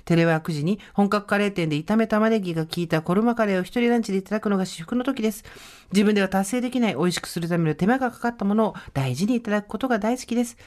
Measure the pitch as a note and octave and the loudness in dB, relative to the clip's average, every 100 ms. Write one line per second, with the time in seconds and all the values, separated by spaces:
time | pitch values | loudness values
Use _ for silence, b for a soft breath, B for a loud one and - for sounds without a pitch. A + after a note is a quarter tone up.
0 | - E3 E3+ E3 E3 D3+ D#3 G#3 B - | 0 4 4 2 -2 -4 -2 -4 B 0
1 | G3+ G#3 G3+ G3+ G3+ G3 D#3+ D3+ D#3 A3 | 2 2 0 0 0 0 -2 -2 0 0
2 | A3 G#3+ A3 A3+ F#3 D#3+ D#3+ E3+ E3 D#3+ | 2 2 2 2 0 -4 -4 -4 0 0
3 | D#3+ F#3 A#3 A#3 G#3 F#3 F3+ B3 A#3+ A#3+ | 2 2 2 2 0 0 -2 0 2 2
4 | G#3+ F#3+ F#3+ G#3+ G#3 F#3+ F#3 - E3 B3 | 0 -2 -2 -4 0 0 -2 -6 -4 -2
5 | C4 B3+ A3 - - B B B B F#3+ | -2 -2 -2 -4 -12 B B B B 2
6 | G#3 G#3 F#3 F#3+ F#3+ B3 B3 B3+ A3 C3 | 4 4 2 0 -2 -2 -2 0 0 0
7 | F3+ E3+ - E3+ E3 E3+ D#3+ D3+ F#3 B3+ | -2 -2 -6 -6 -2 0 0 2 2 2
8 | B3 - A#3+ A#3+ G3 G#3+ G#3+ - B C#3 | -2 -4 -6 -2 0 2 0 -2 B -4
9 | C3 B2+ G#3 A#3 A3 G#3 G3+ G3+ B3+ A3 | -2 -2 0 0 0 -4 -4 -6 -2 0
10 | G#3+ B3 - A#3 A#3+ - | 0 -2 -2 -2 -2 -6